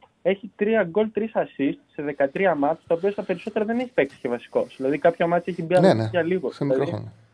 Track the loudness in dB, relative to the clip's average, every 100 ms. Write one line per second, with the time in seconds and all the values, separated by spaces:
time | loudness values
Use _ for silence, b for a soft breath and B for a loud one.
0 | _ _ -4 -4 -6 -4 0 2 2 0
1 | 0 -2 -4 -2 -4 -2 -2 -2 _ -8
2 | -6 -2 -2 2 0 2 0 -2 -2 -2
3 | 0 -2 -4 -6 -6 -4 -2 -2 -2 0
4 | -2 -4 -6 -6 -4 -2 -2 -2 -2 2
5 | 2 2 2 0 -2 -6 0 4 6 4
6 | 2 0 0 -2 -4 -4 0 0 0 -4
7 | -10 -16 _